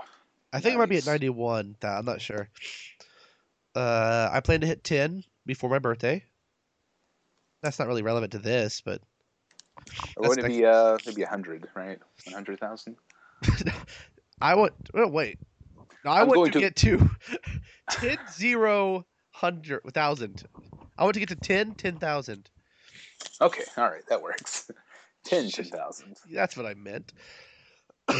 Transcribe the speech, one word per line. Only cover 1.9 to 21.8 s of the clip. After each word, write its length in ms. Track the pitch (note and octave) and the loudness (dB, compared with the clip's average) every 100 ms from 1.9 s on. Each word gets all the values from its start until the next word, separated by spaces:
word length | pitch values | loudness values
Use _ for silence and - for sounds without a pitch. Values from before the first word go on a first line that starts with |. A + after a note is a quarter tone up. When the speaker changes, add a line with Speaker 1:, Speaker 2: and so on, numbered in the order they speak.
Speaker 1:
I'm 120 | G2 A#2 | -4 -4
not 140 | A2+ | -6
sure. 260 | - G#2+ G2+ - - - - - - _ _ _ _ _ _ | -6 -8 -10 -12 -16 -16 -18 -20 -20 _ _ _ _ _ _
Uh, 560 | B2+ B2 A#2 A2+ A#2 A2 | -4 0 2 2 2 2
I 80 | C3+ | 0
plan 220 | - E3 | 2 2
to 40 | D#3 | 0
hit 160 | - | -4
ten 400 | - D3+ D3 F#3 - _ | -2 0 0 -4 -12 _
before 240 | - C3 B2+ | -10 -6 -2
my 100 | C3+ | 0
birthday. 460 | B2 A#2 A#2+ E3+ - _ _ _ _ _ _ _ _ _ _ _ _ _ | 0 0 0 -2 -6 _ _ _ _ _ _ _ _ _ _ _ _ _
That's 160 | D3+ - | -6 -4
not 100 | B2+ | -2
really 140 | A#2+ | 0
relevant 300 | G#2+ A#2 G#2+ | 0 0 -2
to 60 | G#2 | -4
this, 420 | G#2+ B2 G#2+ - | -2 0 0 -4
but 220 | - G2 - _ _ _ _ - - - - - - - | -8 -10 -10 _ _ _ _ -20 -20 -20 -16 -12 -12 -2
Speaker 2:
Or 120 | A2+ | 0
would 20 | |
Speaker 1:
that's 80 | B2+ | 2
Speaker 2:
it 40 | |
Speaker 1:
next 140 | A#2+ A#2+ | 0 4
Speaker 2:
be, 80 | A2+ | 6
uh, 320 | A2+ A2+ A2 A#2 | 8 6 4 -2
maybe 160 | G#2+ | -6
a 60 | F#2+ | -4
hundred, 400 | G2+ F#2 D#2+ E2 | -6 -8 -12 -14
right? 240 | - F#2+ F#2+ - - - | -14 -12 -14 -18 -20 -16
A 40 | |
hundred 300 | F#2+ G2+ G2 | -14 -12 -10
thousand? 360 | G#2+ A2 - A2+ _ _ _ _ | -10 -10 -16 -18 _ _ _ _
Speaker 1:
<laughs> 300 | - - - - - - - _ _ - | 0 0 -2 -6 -10 -20 -20 _ _ -4
I 140 | C#3+ F#3 | 2 4
want, 160 | G#3 - - | 4 0 -6
oh, 120 | - A3+ | 0 0
wait. 320 | D3+ B2 - - _ - - - - | 0 -4 -6 -18 _ -20 -20 -20 -10
No, 60 | C#3+ | 2
I 100 | E3 | 6
Speaker 2:
I'm 40 | B3 | 8
Speaker 1:
want 80 | B3+ | 8
Speaker 2:
going 140 | E3+ | 6
Speaker 1:
to 60 | D3+ | 4
Speaker 2:
to 20 | |
Speaker 1:
get 160 | G3 - | 2 4
to 340 | - - - - - - - | 6 8 6 4 -6 -12 -10
<laughs> 400 | - - - - | -12 -12 -14 -8
ten 280 | - A#3+ D4 - | -4 -2 -4 -6
zero 720 | - A3 A#3+ A3 G#3 G3 F#3+ F3+ _ _ | -2 0 2 4 4 2 0 -6 _ _
hundred 500 | - F3+ E3+ D#3 C3+ - | -4 -2 -2 -6 -8 -4
thousand. 480 | C#3+ D3 D3 A2+ F#2+ - - - - - - | 0 0 0 -6 -10 -18 -20 -20 -20 -18 0
I 60 | |
want 100 | F#3 | 0
to 60 | G#3+ | 0
get 80 | F3 | -4
to 60 | E3+ | -6
ten, 380 | - F#3+ A3 | 0 0 0
ten 220 | G#3 | -4